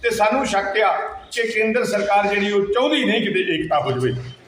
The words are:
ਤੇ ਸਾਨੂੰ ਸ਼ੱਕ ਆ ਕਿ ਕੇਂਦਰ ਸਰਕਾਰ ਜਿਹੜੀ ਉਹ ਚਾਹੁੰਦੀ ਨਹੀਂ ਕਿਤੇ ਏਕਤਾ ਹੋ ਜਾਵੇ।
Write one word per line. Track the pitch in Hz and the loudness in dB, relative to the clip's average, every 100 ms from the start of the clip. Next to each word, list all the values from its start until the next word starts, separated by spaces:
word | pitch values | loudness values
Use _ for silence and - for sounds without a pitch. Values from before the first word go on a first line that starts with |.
ਤੇ | 233 | -2
ਸਾਨੂੰ | - 208 262 254 | 2 2 2 0
ਸ਼ੱਕ | 196 202 208 | -2 0 0
ਆ | 196 - - - - | 2 0 -4 -12 -8
ਕਿ | 240 226 | -4 -2
ਕੇਂਦਰ | 220 220 233 214 | 0 0 0 0
ਸਰਕਾਰ | 208 202 202 202 | -2 2 2 2
ਜਿਹੜੀ | 202 202 | 0 2
ਉਹ | 202 196 | 0 2
ਚਾਹੁੰਦੀ | 240 294 294 240 | 2 2 2 0
ਨਹੀਂ | 226 | 0
ਕਿਤੇ | - 185 180 160 | 0 -2 -2 -2
ਏਕਤਾ | 156 151 | 0 0
ਹੋ | 135 | 0
ਜਾਵੇ। | 127 123 - - - | -2 -2 -4 -10 -16